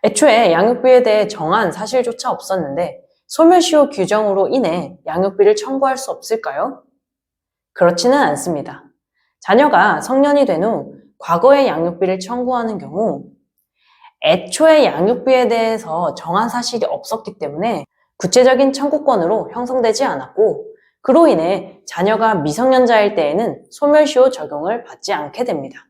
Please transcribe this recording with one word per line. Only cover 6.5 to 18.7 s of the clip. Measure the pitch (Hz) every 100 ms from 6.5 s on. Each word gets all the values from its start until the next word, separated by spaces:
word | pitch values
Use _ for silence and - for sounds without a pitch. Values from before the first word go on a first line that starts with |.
| 139 220 269 _ _ _ _ _ _ _ _ _
그렇지는 | - 175 180 247 277
않습니다. | 208 143 - 151 135 139 _ _ _ _ _ _
자녀가 | - 214 294 185 202 160
성년이 | - 262 285 285 269
된 | 160
후 | 202 196 - - _ _
과거의 | - 170 247 277 262
양육비를 | 151 170 175 190 190
청구하는 | 185 247 247 247 226 202
경우 | 139 160 214 143 - _ _ _ _ _ _ _ _ _
애초에 | 151 180 - - 320 311 233
양육비에 | 156 185 247 262 254 240
대해서 | 233 226 220 220 160 170
정한 | - 135 185 233
사실이 | 240 240 233 240
없었기 | - - 226 226 -
때문에 | 147 147 214 190 - _ _ _
구체적인 | 180 247 254 254 277